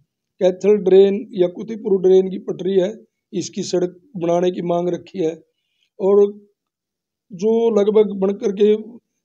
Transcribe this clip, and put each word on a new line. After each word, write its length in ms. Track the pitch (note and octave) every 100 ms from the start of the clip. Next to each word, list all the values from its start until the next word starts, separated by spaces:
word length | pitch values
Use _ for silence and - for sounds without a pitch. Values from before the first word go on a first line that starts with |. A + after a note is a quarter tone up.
| _ _ _ -
कैथल 340 | F#3 F#3 F#3+ G#3
ड्रेन 520 | F#3 F#3+ G3 G3 -
या 160 | G3 F3
कुतीपुर 540 | F3+ G#3+ A3 G#3+ F#3+
ड्रेन 280 | F#3 F#3 F#3+
की 80 | G3
पटरी 360 | - D#3 F3+
है, 200 | G3 F#3 A3+ _ _ _
इसकी 300 | F#3+ D#3 G3+
सड़क 380 | F3 F3+ F3+ F3 _ F3+
बनाने 340 | E3+ E3+ F3+
की 120 | F#3
मांग 260 | F3 F3 F3
रखी 300 | E3+ - F#3+
है 240 | D#3+ E3 _ _ _ _ _ -
और 320 | F#3+ G3+ G3+ G#3 _ _ _ _ _ _ _ _ _
जो 480 | F3+ G#3+ A3+ A#3 G#3
लगभग 360 | G3+ G#3+ G#3 G3
बन 160 | F#3+
करके 440 | G3+ A#3+ G3 G#3 G#3+ G#3+ - _ _